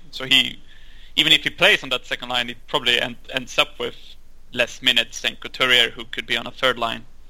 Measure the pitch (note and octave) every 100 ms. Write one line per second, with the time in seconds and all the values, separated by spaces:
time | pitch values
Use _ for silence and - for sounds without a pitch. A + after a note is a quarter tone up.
0 | C#3 - C3 C3+ B2 - - - - -
1 | - - D#3 D3+ D3+ - F3+ G3 C3+ B2
2 | - C3 B2 B2 A#2+ A#2+ - D3 B2 A#2+
3 | B2+ A#2+ - C3 B2 - D3 - A#2 -
4 | - - - - - B2 A#2 - B2+ A#2+
5 | A#2 - A#2 G#2+ A#2+ - C3 B2 A#2 -
6 | A#2 - A#2 A#2 A#2+ - C3 A#2 A#2 A#2
7 | A2+ - -